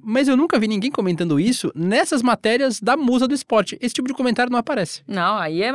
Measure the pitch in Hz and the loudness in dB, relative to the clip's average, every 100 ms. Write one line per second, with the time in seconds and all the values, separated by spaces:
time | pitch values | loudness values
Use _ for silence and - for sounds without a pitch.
0 | 220 240 277 262 330 262 214 214 233 - | -4 0 2 2 2 2 0 -2 -2 -2
1 | 190 170 175 180 196 254 165 - 170 233 | -2 0 0 2 2 0 -2 -2 0 0
2 | 349 294 247 220 220 240 269 220 208 262 | 0 0 0 0 0 0 0 -2 0 0
3 | 262 247 254 269 - 220 190 - 247 - | 2 2 2 -2 0 0 0 -2 -6 -4
4 | 254 269 247 233 247 247 226 269 170 - | -4 -2 -2 0 0 0 -2 -2 -4 -8
5 | - 196 175 214 160 160 214 | -8 -2 0 0 -2 -2 -2